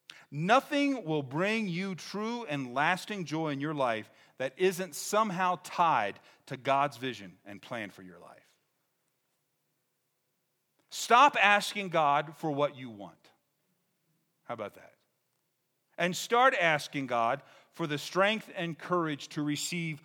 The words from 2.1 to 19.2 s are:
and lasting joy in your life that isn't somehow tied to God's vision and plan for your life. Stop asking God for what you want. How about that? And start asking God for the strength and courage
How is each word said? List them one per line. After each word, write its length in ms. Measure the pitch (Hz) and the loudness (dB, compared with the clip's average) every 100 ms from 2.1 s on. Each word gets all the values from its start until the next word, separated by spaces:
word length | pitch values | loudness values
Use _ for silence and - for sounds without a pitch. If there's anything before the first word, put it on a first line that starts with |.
| 196 220 240 180 | -6 -4 -6 -6
and 260 | 147 127 | -6 -4
lasting 520 | 123 156 180 - 208 160 | 0 0 0 -4 -8 -6
joy 240 | 156 160 | -4 -4
in 100 | 135 | -4
your 140 | 147 | -4
life 360 | 151 127 110 104 _ _ _ | 0 0 0 -4 _ _ _
that 140 | 131 - | -6 2
isn't 400 | 185 180 185 - | 2 2 -6 -8
somehow 640 | - 208 220 175 185 180 | 0 2 2 2 0 0
tied 560 | - - 170 135 101 98 - - - | -4 0 4 4 2 -4 -14 -20 -14
to 100 | 131 | -8
God's 400 | 123 135 143 120 | 0 2 2 -2
vision 380 | 131 107 95 90 | -8 -8 -12 -18
and 180 | 101 101 | -18 -18
plan 280 | - 120 101 | -12 -10 -10
for 120 | - | -12
your 160 | 92 85 | -20 -20
life. 140 | 76 - _ _ _ _ _ _ _ _ _ _ _ _ _ _ _ _ _ _ _ _ _ _ _ _ _ | -20 -20 _ _ _ _ _ _ _ _ _ _ _ _ _ _ _ _ _ _ _ _ _ _ _ _ _
Stop 460 | - - 233 285 240 | -10 4 8 8 8
asking 500 | 196 208 196 208 196 | 6 4 2 -6 -2
God 440 | 165 147 143 156 156 | 2 4 4 0 -6
for 120 | 160 | -4
what 260 | 143 143 127 | 0 0 -2
you 140 | 131 | -14
want. 240 | 104 95 - _ _ _ _ _ _ _ _ _ _ _ _ - | -14 -16 -18 _ _ _ _ _ _ _ _ _ _ _ _ -12
How 60 | |
about 200 | 120 101 | -10 -10
that? 200 | - - _ _ _ _ _ _ _ _ _ _ - | -12 -20 _ _ _ _ _ _ _ _ _ _ -2
And 180 | 175 | -2
start 400 | 185 - 240 262 240 | -2 0 4 6 6
asking 460 | 170 151 - 147 135 | 4 2 0 -6 -2
God 340 | 120 117 139 - - _ | 0 2 0 -6 -20 _
for 120 | - 165 | -8 -6
the 120 | 147 | -4
strength 520 | - 175 196 214 - 196 | -4 2 2 2 -6 -8
and 200 | 170 156 | -8 -8
courage 520 | - 180 160 143 | -2 -2 0 -4